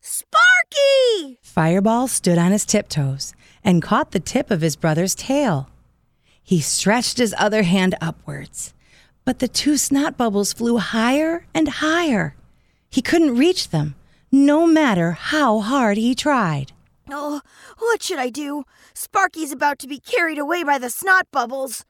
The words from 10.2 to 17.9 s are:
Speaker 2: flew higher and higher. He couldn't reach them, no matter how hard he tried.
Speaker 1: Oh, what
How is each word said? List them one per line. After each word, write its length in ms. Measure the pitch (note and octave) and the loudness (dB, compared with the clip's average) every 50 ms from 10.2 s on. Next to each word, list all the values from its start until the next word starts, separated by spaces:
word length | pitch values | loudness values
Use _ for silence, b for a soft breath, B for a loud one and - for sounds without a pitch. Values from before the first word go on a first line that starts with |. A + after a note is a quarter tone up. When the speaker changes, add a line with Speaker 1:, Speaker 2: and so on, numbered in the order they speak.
| B3 A3+ G3+ G3+ G3+ F#3+ - | -2 0 0 0 -2 -2 -4
Speaker 2:
flew 240 | - A#3 A#3 A#3 A#3 | -4 0 0 0 0
higher 680 | F3+ - - A3+ A3 A#3+ C4 D4 D#4 D#4+ E4 E4+ - - _ | 0 -2 -2 0 2 2 2 2 0 0 -2 -4 -8 -6 _
and 140 | D#4+ D#4+ D4 | 0 0 0
higher. 680 | B3 - D4+ D#4 D#4+ E4+ F4 D#4+ B3 G3+ E3+ D3 - - - _ _ _ _ _ _ _ _ _ | 0 -2 -2 0 0 2 2 0 0 0 0 -2 -6 -12 -20 _ _ _ _ _ _ _ _ _
He 120 | - - | -4 -4
couldn't 340 | B3 - - E4+ E4 D4 A#3+ | -2 2 2 4 4 4 4
reach 340 | A#3+ C#4 F4 F#4 - - - | 2 2 2 2 0 -4 -4
them, 260 | - D#3+ D3 D3+ C#3+ - - _ _ _ _ _ | -2 -2 -2 -2 -6 -12 -20 _ _ _ _ _
no 340 | - C4+ C#4 C#4+ D4 D#4 E4+ | 2 4 6 6 4 4 4
matter 460 | E4+ D#4+ D#4 D#4 C4 G#3 F3 E3+ E3+ | 4 4 4 4 4 2 2 0 -2
how 480 | F3 - - - D4+ D#4 D4 B3 G#3+ A3 | -2 -4 -6 -4 0 0 2 2 2 0
hard 380 | G3+ G#3+ C4 C#4+ B3+ G#3+ G3+ G#3+ | 0 0 0 2 2 2 2 2
he 180 | A3 A#3+ C4 | 0 0 0
tried. 560 | - - D4 D4 B3+ G#3+ E3+ D#3 C#3+ C#3 - - _ _ _ _ _ _ - | 0 0 0 0 2 2 0 -2 -4 -6 -8 -14 _ _ _ _ _ _ -14
Speaker 1:
Oh, 320 | C#4 D4 D4 D4 D4 C#4+ - B B B B B B B | -12 -8 -8 -8 -8 -8 -10 B B B B B B B
what 240 | A4+ A#4 | -2 -2